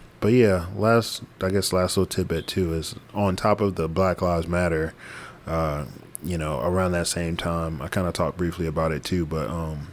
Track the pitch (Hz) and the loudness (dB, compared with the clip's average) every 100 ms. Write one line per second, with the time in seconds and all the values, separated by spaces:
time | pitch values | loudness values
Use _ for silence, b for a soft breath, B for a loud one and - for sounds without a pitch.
0 | - - 101 123 110 92 85 98 107 117 | -18 -2 4 6 6 4 0 0 4 4
1 | 107 - - - 95 98 92 92 90 - | 2 -4 -12 -4 0 0 2 2 2 2
2 | 90 - 90 82 - - 90 82 78 - | 0 0 -2 -2 -2 0 0 0 -4 -10
3 | - 101 101 92 110 104 104 87 80 80 | -10 -2 0 2 2 2 2 0 0 2
4 | 92 87 90 85 82 87 90 80 80 B | 2 2 2 0 0 0 2 0 -2 B
5 | B B B B - 82 80 73 71 - | B B B B -6 -2 0 -2 -6 -12
6 | - - 78 87 78 73 73 92 92 87 | -14 -10 -4 -4 -2 -2 0 2 2 2
7 | 85 - 85 85 87 85 82 80 69 - | 0 -2 -2 -2 -2 -2 -2 -4 -4 -2
8 | 90 - 82 78 87 82 82 76 80 76 | -2 0 -2 0 -2 -2 -2 0 0 -2
9 | - 92 80 80 73 85 80 78 71 | -2 -2 0 -2 -2 -4 -6 -8 -10